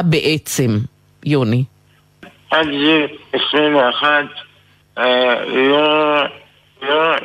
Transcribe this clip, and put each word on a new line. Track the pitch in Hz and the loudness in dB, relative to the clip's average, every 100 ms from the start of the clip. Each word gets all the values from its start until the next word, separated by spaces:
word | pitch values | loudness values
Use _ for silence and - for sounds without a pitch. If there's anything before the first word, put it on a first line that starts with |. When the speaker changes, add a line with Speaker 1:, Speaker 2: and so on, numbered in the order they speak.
| 180 | 2
Speaker 1:
בעצם, | 160 143 156 - - 123 104 127 _ _ _ 143 | 2 0 -2 -4 -2 0 0 -4 _ _ _ -2
יוני. | 147 113 120 131 _ _ _ _ _ - - - | 0 0 -2 -4 _ _ _ _ _ -20 -20 -4
Speaker 2:
עד | 156 156 | -2 0
גיל | 143 147 160 143 - - | 0 2 2 0 -6 -8
עשרים | 131 - 151 151 147 | -6 -2 0 2 2
ואחת, | 123 120 147 147 143 - - _ _ _ _ - | 2 0 0 0 -2 -10 -20 _ _ _ _ -4
אה, | 127 123 127 120 - | 0 2 2 0 -2
לא, | 131 135 143 151 151 151 147 131 - - _ _ - | 0 2 2 2 0 0 0 -2 -8 -20 _ _ -10
לא, | 139 151 165 147 | -4 0 0 -2